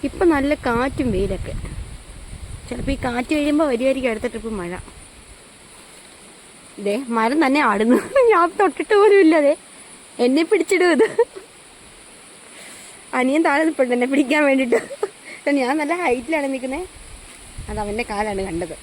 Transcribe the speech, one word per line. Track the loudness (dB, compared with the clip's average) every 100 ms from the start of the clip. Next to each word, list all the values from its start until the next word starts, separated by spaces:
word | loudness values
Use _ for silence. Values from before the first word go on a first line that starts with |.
| -8
ഇപ്പൊ | 0 2
നല്ല | 2 0 -2 0
കാറ്റും | 0 -2 -2 -2 -2
വെയിലൊക്കെ. | -2 -4 -8 -8 -10 -12 -14 -16 -20 -20 -18 -16 -14 -16 -12
ചിലപ്പോ | -8 -6
ഈ | -4 -4
കാറ്റ് | -4 -2 0
കഴിയുമ്പോ | 2 2 2
വരുമായിരിക്കും | 0 0 0 -2
അടുത്ത | -4 -6
ട്രിപ്പ് | -8 -8 -8
മഴ. | -8 -10 -14 -20 -20 -20 -20 -20 -20 -20 -20 -20 -20 -20 -20 -20 -20 -20 -20 -20 -20 -8 -4
ദേ, | -4 -2 0
മരം | 0 2 2
തന്നെ | 2 2
ആടുന്നു. | 2 2 2 2 2
<laughs> | 4
ഞാൻ | 6 2 2
തൊട്ടിട്ട് | 0 0 0 4
പോലും | 6 6 6
ഇല്ല. | 6 2
ദേ, | 0 -6 -20 -20 -20 -20 -2 2
എന്നെ | 2 2
പിടിച്ചിടും | 0 2 2 4 4
ഇത്. | 2 2 -2 -2 -20 -20 -20 -20 -20 -20 -20 -20 -20 -20 -20 -20 -20 -20 -20 -20 -8 -2
അനിയൻ | 0 2 2
താഴെ | 2 0
നിൽപ്പുണ്ട് | 0 0 2
എന്നെ | 0
പിടിക്കാൻ | 0 2 2 2
വേണ്ടിയിട്ട്. | 2 2 0 -2 -10 -10 -10 -20 -8 -2 0
ഞാൻ | 0 -2
നല്ല | -2 -2
ഹൈറ്റിലാണ് | 0 -2 -2 -4 -2
നിൽക്കുന്നത്. | -6 -6 -8 -10 -16 -20 -20 -20 -20 -20 -16 -10
അത് | -8
അവൻ്റെ | -6 -6 -6
കാലാണ് | -4 -4 -4 -4
കണ്ടത്. | -6 -8 -10